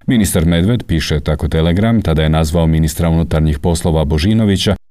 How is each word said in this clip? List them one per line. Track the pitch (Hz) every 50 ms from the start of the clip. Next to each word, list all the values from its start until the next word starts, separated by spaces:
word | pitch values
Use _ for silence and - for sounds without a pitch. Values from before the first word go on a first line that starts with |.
| -
Ministar | - 135 110 98 92 - 92 80
Medved, | 87 87 85 87 107 123 110 -
piše | - 82 78 - - 80 73
tako | - 80 78 - 82 73
Telegram, | - 80 80 85 85 98 107 113 117 110
tada | - 82 80 78
je | 78 78
nazvao | 78 80 82 76 - 85 82
ministra | 80 80 80 80 78 - - 87 82
unutarnjih | 82 82 82 - 80 78 80 78 73 -
poslova | - 90 82 80 - 90 80 80 76
Božinovića, | 73 82 78 82 104 110 113 110 101 98 92 - 104 95 - - _